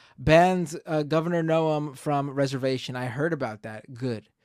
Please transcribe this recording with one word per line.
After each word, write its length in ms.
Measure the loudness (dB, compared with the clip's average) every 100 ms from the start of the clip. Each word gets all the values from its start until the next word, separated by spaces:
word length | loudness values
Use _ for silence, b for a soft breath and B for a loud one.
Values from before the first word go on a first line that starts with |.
| b -4
Bans, 600 | 6 8 8 4 -2 -6 -4
uh, 160 | -2
Governor 400 | 0 0 0 0
Noam 540 | 2 2 2 0 -4 -6
from 340 | -2 -2 -2
reservation. 640 | -2 -2 0 -2 -2 -6
I 120 | -8 -6
heard 260 | -4 -4
about 300 | -2 -4 -8
that. 300 | -12 -14 -16
Good. 360 | -8 -6 -6 -10 _